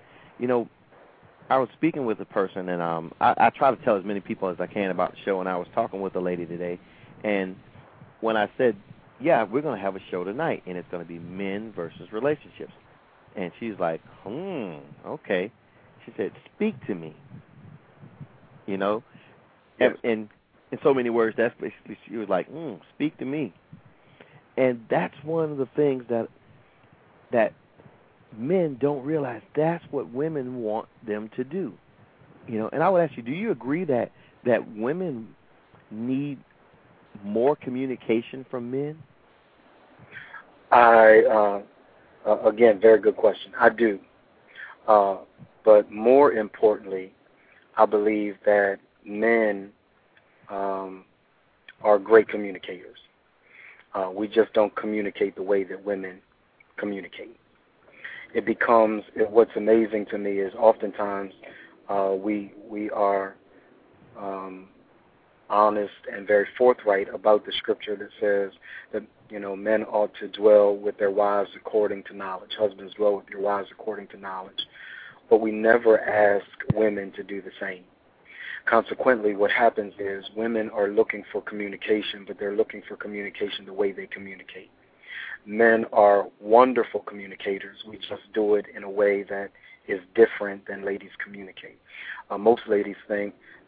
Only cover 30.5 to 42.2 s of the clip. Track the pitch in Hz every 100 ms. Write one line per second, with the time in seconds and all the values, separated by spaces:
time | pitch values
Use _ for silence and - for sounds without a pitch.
30.5 | 127 110 107 - _ 113 107 110 - 131
31.5 | 185 143 - _ _ _ _ _ - -
32.5 | 110 110 139 175 180 165 - 113 165 226
33.5 | 131 123 160 170 120 95 _ _ _ 123
34.5 | 110 - 110 120 175 180 120 113 - _
35.5 | _ _ _ - 107 120 135 143 135 -
36.5 | _ _ _ _ _ _ 104 101 110 131
37.5 | 151 131 127 131 120 - 113 - 135 131
38.5 | 127 120 135 147 156 - _ _ _ _
39.5 | _ _ _ _ - - - - - -
40.5 | _ - 120 117 113 110 110 110 110 104
41.5 | 101 101 _ _ _ _ _